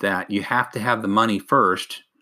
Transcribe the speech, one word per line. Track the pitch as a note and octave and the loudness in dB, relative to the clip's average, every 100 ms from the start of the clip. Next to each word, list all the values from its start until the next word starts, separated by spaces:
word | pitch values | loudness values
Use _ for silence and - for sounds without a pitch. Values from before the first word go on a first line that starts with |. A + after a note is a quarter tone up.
that | G2+ F#2 - | -2 -2 -2
you | G2+ | -4
have | - B2 A#2+ | 0 0 0
to | A#2+ | -4
have | A#2+ A2+ | -2 -2
the | G2+ | 0
money | G#2+ A2+ G2 | 2 2 0
first, | - C#3 G2 F#2 - - - _ | 0 2 2 0 -6 -14 -18 _